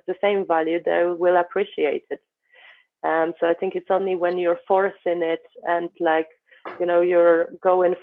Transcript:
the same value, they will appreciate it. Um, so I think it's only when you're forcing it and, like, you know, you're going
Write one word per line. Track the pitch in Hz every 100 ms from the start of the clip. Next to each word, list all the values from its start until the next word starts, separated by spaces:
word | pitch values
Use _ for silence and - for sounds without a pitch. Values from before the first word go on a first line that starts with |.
| -
the | 180
same | 202 202 180
value, | 165 160 170 170
they | 170 175
will | 175 180 180
appreciate | 175 190 208 - 147 135 _
it. | - _ _ _ - - - _ _
Um, | 156 160 160 165
so | 170
I |
think | 170 190 180
it's | -
only | 190 190 180
when | 175 180
you're | 175 175 -
forcing | 190 196 196 180 175
it | 165 165 - - 170
and, | 170 170 -
like, | 165 160 160 _ _ _ - -
you | 175
know, | 175
you're | 180 175 170 165 170 180
going | 190 185 180 180